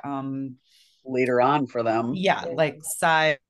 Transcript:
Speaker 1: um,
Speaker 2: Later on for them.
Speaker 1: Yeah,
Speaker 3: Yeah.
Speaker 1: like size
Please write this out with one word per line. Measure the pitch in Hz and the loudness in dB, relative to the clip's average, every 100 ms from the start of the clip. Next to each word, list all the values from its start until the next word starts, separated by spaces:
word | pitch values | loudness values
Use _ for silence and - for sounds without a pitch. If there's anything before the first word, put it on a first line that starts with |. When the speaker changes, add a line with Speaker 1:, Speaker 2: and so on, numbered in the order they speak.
Speaker 1:
um, | 143 139 135 135 135 127 _ _ _ _ | -10 -8 -6 -6 -8 -12 _ _ _ _
Speaker 2:
Later | 131 127 127 123 | -6 0 2 4
on | 127 151 175 | 4 2 0
for | 120 | -2
them. | 113 113 120 | 0 0 0
Speaker 1:
Yeah, | 160 185 - 170 | -2 0 0 -2
Speaker 3:
Yeah. | |
Speaker 1:
like | 165 151 147 | -2 -2 -2
size | - - 170 160 156 143 _ | -10 -2 2 4 2 0 _